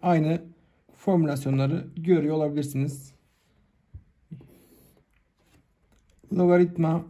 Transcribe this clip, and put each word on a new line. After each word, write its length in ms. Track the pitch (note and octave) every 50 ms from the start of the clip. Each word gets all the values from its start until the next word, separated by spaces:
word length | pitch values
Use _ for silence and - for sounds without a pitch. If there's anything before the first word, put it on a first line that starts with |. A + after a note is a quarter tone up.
aynı 400 | - F3+ F3 D#3+ D3+ D#3 E3 E3+ - - - _ _ _ _ _ _ _ -
formülasyonları 920 | _ - G3+ F#3+ E3+ D#3+ D3 C#3+ C3+ - C3+ C3+ C3+ C3+ C3+ D#3+ F#3 - - -
görüyor 400 | E3+ D#3+ F3 F3+ D#3+ D3 D3+ D#3
olabilirsiniz. 760 | D#3 D3+ D3 C#3+ D3 C#3 C3+ - C3+ C#3 D3 - - - - _ _ _ _ _ _ _ _ _ _ _ _ _ _ _ _ - - _ _ _ _ _ _ D#3+ - - - - - _ _ - _ _ _ _ _ _ _ _ _ _ _ _ _ _ _ _ _ _ _ _ _ _ _ _ _ _ _ _ _ - -
Logaritma 720 | - F3+ F3+ F3 F3 F3+ F3+ F3 F3 E3+ E3 D#3+ D#3+ E3+ -